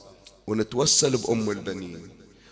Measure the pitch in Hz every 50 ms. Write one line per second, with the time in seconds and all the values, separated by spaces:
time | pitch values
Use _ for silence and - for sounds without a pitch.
0 | - - - - - - - - _ 101 107 110 104 - 120 123 147 151 - -
1 | 151 139 131 113 - - 117 113 107 104 101 98 - 98 92 92 90 87 85 82
2 | 92 - - - - - - - - -